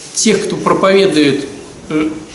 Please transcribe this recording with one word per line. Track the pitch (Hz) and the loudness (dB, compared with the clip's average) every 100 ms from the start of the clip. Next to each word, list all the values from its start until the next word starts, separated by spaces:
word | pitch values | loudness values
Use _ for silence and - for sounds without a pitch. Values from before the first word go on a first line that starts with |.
| - | -12
тех, | - 220 190 | -2 0 0
кто | 185 160 | 0 -2
проповедует, | - 156 190 196 175 151 143 - - - - - - | 0 2 4 4 4 4 2 2 -4 -12 -16 -16 -4
э, | 156 156 - - | -2 -2 -6 -12